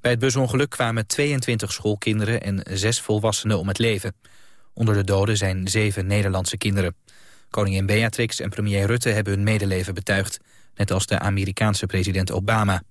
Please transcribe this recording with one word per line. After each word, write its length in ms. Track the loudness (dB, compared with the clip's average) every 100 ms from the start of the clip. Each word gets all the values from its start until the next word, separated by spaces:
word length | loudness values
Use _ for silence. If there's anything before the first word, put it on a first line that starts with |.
Bij 100 | 2
het 100 | 2
busongeluk 500 | 2 2 2 2 0
kwamen 360 | 0 0 0 -2
tweeëntwintig 680 | 0 0 0 0 -2 -2
schoolkinderen 680 | -4 -2 -2 0 0 0 -2
en 200 | -2 -4 -4
zes 300 | -2 0 -2
volwassenen 580 | 0 0 2 0 0 0
om 100 | 0
het 100 | 0
leven. 360 | 0 0 -4 -10 -20 -20 -20 -20 -20
Onder 200 | -2 2
de 100 | 2
doden 320 | 2 2 2 2
zijn 320 | 0 -2 0
zeven 380 | 0 0 0 0
Nederlandse 500 | 2 2 0 -2 -2
kinderen. 400 | 0 0 0 -4 _ -20 -20 -20 -8
Koningin 360 | -2 0 2 2
Beatrix 540 | 2 0 0 -2 -2
en 100 | -6
premier 360 | -2 0 2 2
Rutte 220 | 2 0
hebben 240 | 0 0
hun 100 | 0
medeleven 520 | 2 2 0 -2 -2
betuigd... 440 | -6 -2 0 0 -6 _ -20 -20
net 160 | -4 0
als 160 | 0 0
de 120 | -2
Amerikaanse 680 | 0 -2 -2 0 0 0 -2
president 460 | -2 0 0 0
Obama. 500 | -2 0 2 2 0 -2